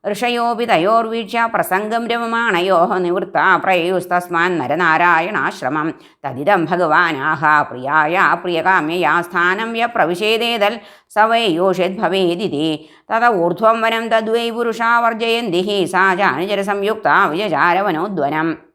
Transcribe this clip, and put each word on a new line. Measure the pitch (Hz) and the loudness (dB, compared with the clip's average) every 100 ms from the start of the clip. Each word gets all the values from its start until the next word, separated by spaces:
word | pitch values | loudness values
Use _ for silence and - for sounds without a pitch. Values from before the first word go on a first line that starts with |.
| 190 | -6
ഋഷയോപി | 208 240 240 233 226 233 | -4 -2 0 -2 -2 2
തയോർവീക്ഷ്യ | 180 180 226 226 226 202 233 233 | 2 4 2 2 -6 -4 -2 0
പ്രസംഗം | 214 170 185 214 233 233 | 0 0 -2 0 -4 -2
രമമാണയോഃ | 233 233 233 233 175 185 175 180 185 | -4 -2 -2 0 0 2 2 2 0
നിവൃത്താ | 175 185 190 151 175 180 | 0 -2 -2 0 2 2
പ്രയുസ്തസ്മാൻ | 190 180 170 185 180 180 175 170 175 175 | 2 0 0 -2 -2 -4 -2 -2 0 -2
നരനാരായണാശ്രമം | 123 156 175 156 175 165 175 202 151 - 127 156 156 - - _ 139 | -2 0 2 4 4 4 2 -2 -4 -4 -4 -2 -4 -8 -20 _ -10
തദിദം | 127 151 196 156 | -4 2 2 2
ഭഗവാനാഹ | 175 170 156 175 143 151 156 156 151 | 0 2 2 2 0 -2 0 4 4
പ്രിയായ | - 123 127 156 151 180 165 175 | 2 -6 -2 0 2 2 2 2
പ്രിയകാമ്യയാ | 180 165 180 185 156 175 156 165 | -2 0 2 2 0 -2 0 0
സ്ഥാനം | 175 185 175 190 226 226 | -2 0 0 0 -4 -4
യ | 233 | -4
പ്രവിശേദേതൽ | 180 151 175 214 220 233 233 202 226 - - _ | 0 -2 0 0 0 -2 0 0 -2 -14 -20 _
സ | 214 | 0
വൈ | 220 226 226 | 2 2 0
യോഷിത് | 160 190 180 180 190 | 0 0 0 -2 -2
ഭവേദിതി. | 175 190 180 175 185 143 160 151 - - - | -2 0 0 -2 -4 -2 -2 -4 -10 -20 -6
തത | 220 240 202 | 0 0 2
ഊർധ്വം | 170 175 220 226 | 0 2 2 2
വനം | 220 226 226 | 0 -2 0
തദ്വൈ | 226 220 233 233 | -2 0 -2 -2
പുരുഷാ | 233 233 220 233 233 | -4 -4 -2 0 2
വർജയന്തി | 233 226 226 233 240 170 | 0 -2 -2 -2 -2 -2
ഹി | 190 202 165 | -2 -2 0
സാ | 185 190 185 | 2 2 2
ജാനുചരസംയുക്താ | 190 135 190 202 202 202 202 220 147 160 190 | 0 0 -2 -2 -2 -2 -2 -2 2 4 2
വിചചാരവനോദ്വനം. | 160 214 147 170 175 202 156 196 185 139 151 165 156 _ | 0 -2 0 2 2 0 -2 -4 -2 -2 -2 -2 -4 _